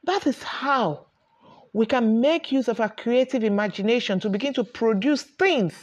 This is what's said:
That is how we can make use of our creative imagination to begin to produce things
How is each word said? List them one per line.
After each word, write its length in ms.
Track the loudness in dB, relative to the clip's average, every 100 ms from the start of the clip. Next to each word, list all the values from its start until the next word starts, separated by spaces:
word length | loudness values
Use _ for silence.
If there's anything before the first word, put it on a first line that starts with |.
That 200 | -2 0
is 160 | -2 -2
how 680 | -8 -6 0 0 0 -4 -14 _ _ _ -20 -20 -8
we 120 | -2
can 360 | 2 2 2 4
make 300 | 2 0 0
use 180 | -2 0
of 100 | -2
our 100 | -4
creative 540 | -4 0 2 2 0
imagination 760 | 0 0 -2 -2 0 0 0 -2
to 80 | -2
begin 240 | -2 -2
to 100 | -2
produce 600 | -4 -2 0 2 0 0
things 500 | -4 0 2 2 0 -4